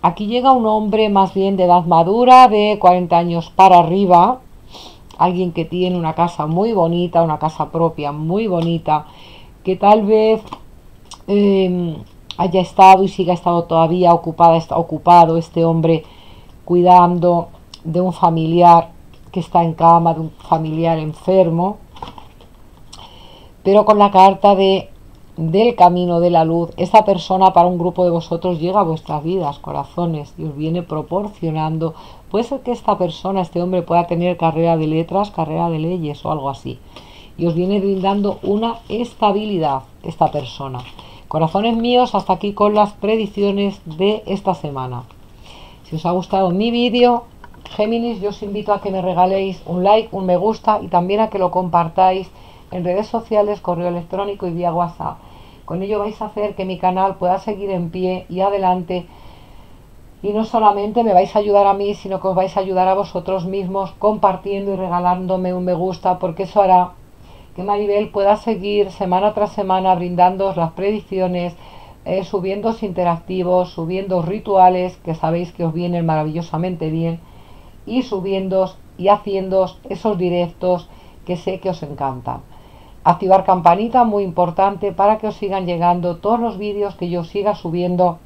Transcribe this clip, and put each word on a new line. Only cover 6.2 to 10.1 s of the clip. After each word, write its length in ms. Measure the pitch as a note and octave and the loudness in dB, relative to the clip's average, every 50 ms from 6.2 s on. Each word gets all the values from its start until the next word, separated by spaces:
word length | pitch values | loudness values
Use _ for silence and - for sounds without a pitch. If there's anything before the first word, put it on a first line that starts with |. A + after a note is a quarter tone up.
| E3+ F3 - - D3 | -2 -2 -2 -6 -4
muy 260 | D3+ D#3+ F3 G3+ A#3 A#3 | -2 0 0 0 0 2
bonita, 500 | G3 E3+ E3 E3+ F3 F3 F3 E3 E3+ E3 | 0 0 0 0 0 -2 0 0 0 0
una 160 | E3 D3+ D3 | 0 -2 -2
casa 320 | - D#3 D#3 - D#3 C#3+ | -4 -6 -4 -4 -8 -6
propia 420 | - E3 E3 E3 D#3+ - D3 C#3+ D3 | -2 -2 -2 -2 -2 -4 -8 -8 -6
muy 340 | D3+ D#3 D#3+ F3 G#3 A3+ | -6 -6 -4 -2 -2 -2
bonita, 600 | A3 F3+ E3+ E3 E3+ E3+ E3 - - D#3 D3+ D3+ - - - - - - - - - - - - | -2 -2 -2 -2 -2 -2 -4 -2 -2 -2 -2 -2 -8 -20 -20 -20 -20 -20 -20 -20 -20 -20 -10 -4
que 140 | F#3 F#3+ | -4 -4
tal 300 | F#3 - G3+ G#3+ A3 G#3+ | 2 4 4 4 4 4
vez, 360 | G3 | 2